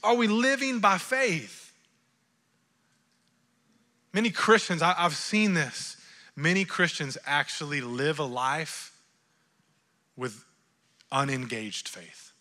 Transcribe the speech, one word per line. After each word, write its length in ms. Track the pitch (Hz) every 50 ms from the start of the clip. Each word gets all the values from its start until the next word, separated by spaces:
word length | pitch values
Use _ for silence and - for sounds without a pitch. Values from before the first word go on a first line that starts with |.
| -
are 100 | 214 233
we 120 | 240 233
living 540 | 214 208 226 240 262 277 254 277 262 254 233
by 180 | 202 202 196 180
faith? 720 | - - 254 262 269 233 175 156 113 101 - - - - _ _ _ _ _ _ _ _ _ _ _ _ _ _ _ _ _ _ _ _ _ _ _ _ _ _ _ _ _ _ _ _ _ _ _ _ _ _ _ _ _ _ _ _ _ _ _ _
Many 180 | - 190 226 233
Christians, 520 | 170 - - - 226 226 - - 180 160
I, 120 | 165 170 180 175
I've 160 | 175 175 147
seen 400 | - - - 214 214 214 208 185
this, 420 | 165 147 123 - - - - - - - - - - - - _
many 280 | - 143 165 180 196 190
Christians 520 | - - - 180 165 - - 151 135 127 - -
actually 560 | 135 143 147 139 - - - 160 143 147 143
live 380 | 123 120 120 123 139 151 156 147
a 60 | 151
life 680 | 131 120 127 127 131 143 156 160 - - - - - _ _ _ _ _ _ _ _ _ _ _ _ _ _ _ _ _ _ _ _ _ _ _ _ _
with 280 | - 123 123 101 123 - _ _ _ _ _ _ _ _ _ _ _ _ _
unengaged 800 | - 131 139 139 135 127 127 117 120 113 110 104 95 - - -
faith. 440 | - 101 85 - - - - - _ _